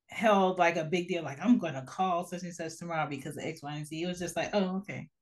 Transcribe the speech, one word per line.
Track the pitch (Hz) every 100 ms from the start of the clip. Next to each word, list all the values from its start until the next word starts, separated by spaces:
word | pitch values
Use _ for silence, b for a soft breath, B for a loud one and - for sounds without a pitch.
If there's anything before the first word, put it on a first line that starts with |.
| -
held | - 220 202 185 185
like | 170 170
a | 151
big | 175 175
deal, | 175
like, | 147 135
"I'm | 196 220
gonna | 170 135 131
call | - 190 175 180
such | 180
and | 180
such | 170 165 165
tomorrow | 170 160 147
because | 139 156 -
of |
X, | - 160
Y, | 147 147
and | 151
Z." | 160
It | 180
was | 180
just | 170 -
like, | -
"Oh, | 208 185 190
okay." | - 135 - _